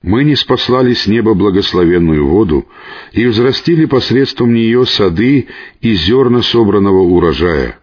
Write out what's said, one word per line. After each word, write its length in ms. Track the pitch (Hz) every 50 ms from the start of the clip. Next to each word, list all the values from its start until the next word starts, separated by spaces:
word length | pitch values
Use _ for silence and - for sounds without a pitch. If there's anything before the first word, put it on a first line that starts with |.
| -
Мы 220 | 85 101 120 143
ниспослали 680 | 151 143 120 - - 127 120 - - 123 127 131 123 120
с 140 | - -
неба 260 | 101 107 117 110 113 107
благословенную 920 | 87 95 104 90 98 98 - - 90 87 82 90 87 85 82 78 76 73
воду 400 | 69 80 101 110 90 76 69 - _ - - - - - - - - -
и 120 | 101 117
взрастили 600 | 123 110 107 120 135 120 - - - 175 160 160
посредством 680 | 139 135 127 113 - 120 131 139 - - - 123 120 117
неё 320 | 117 113 113 117 123 127
сады 640 | 113 - - 104 92 82 87 113 127 143 135 - - - - - - _ _
и 120 | - 113 110
зёрна 480 | 90 78 90 117 131 135 123 120 120 110
собранного 560 | - - 120 117 98 95 104 98 101 95 92
урожая 800 | 95 87 90 85 82 85 73 71 85 90 82 71 65 60 - _